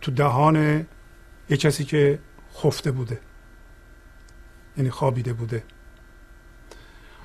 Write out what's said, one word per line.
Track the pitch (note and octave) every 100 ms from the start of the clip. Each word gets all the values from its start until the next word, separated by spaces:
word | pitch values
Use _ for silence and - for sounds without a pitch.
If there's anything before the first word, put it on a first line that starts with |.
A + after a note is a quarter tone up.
تو | -
دهان | C3 D3 B2 D3+ D#3 D3+ D3+ E3 - - - - - -
یه | D3
کسی | D#3 C#3+
که | C#3 D3+ C#3+ D3 - - - -
خفته | D3 - D3+
بوده، | B2+ A#2 A#2 - - - - - - - - - - - - - - - -
یعنی | C3
خوابیده | - C#3 B2 A#2+
بوده. | A#2 A2+ A#2 - - - - - - - - - - - - - - - -